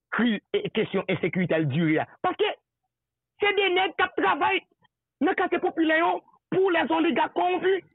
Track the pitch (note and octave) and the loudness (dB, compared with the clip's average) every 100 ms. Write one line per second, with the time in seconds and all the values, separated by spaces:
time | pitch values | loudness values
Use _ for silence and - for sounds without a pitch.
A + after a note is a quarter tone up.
0 | - - A#3 G#3 - G3+ G3+ - G3+ G3 | -8 -2 0 -2 -2 -4 -4 -4 -2 -2
1 | - F#3 F#3 E3+ F3 D#3+ D#3 C3+ E3 D#3 | -2 -2 -2 -2 0 0 0 0 0 0
2 | A#2+ - F4+ F4 G#4 - _ _ _ _ | -2 -4 -4 0 -2 -2 _ _ _ _
3 | _ _ _ - G4+ G4 G4 F4+ F#4 - | _ _ _ -4 0 2 2 2 0 0
4 | F#4 - F#4+ D#4+ F4+ F#4+ - _ _ _ | -2 0 0 2 0 -2 -4 _ _ _
5 | _ - D4+ G4 F4+ F4 F4+ - D#4+ D#4+ | _ -2 -2 0 -2 -2 -2 -2 0 2
6 | E4+ F4+ - _ - F4 F#4+ E4+ - D#4+ | 0 -2 -6 _ -4 0 2 2 0 0
7 | E4 A#3+ D#4 - F4+ F4+ F#4 F#4+ - | 2 2 0 0 0 0 0 0 -4